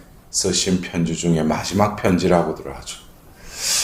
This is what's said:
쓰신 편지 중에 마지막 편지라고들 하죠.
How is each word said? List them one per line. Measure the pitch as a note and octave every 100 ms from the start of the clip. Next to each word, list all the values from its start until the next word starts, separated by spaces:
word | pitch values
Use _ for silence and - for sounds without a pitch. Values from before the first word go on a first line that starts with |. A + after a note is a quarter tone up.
| - - -
쓰신 | - F#2+ F2+ G2 F2+
편지 | - F2+ E2 D#2+
중에 | F2 E2
마지막 | D#2 D2+ - F#2+ G#2 -
편지라고들 | G#2+ F2+ F2+ F2 D#2+ D#2 C#2 C2+
하죠. | - - - - - - - - - -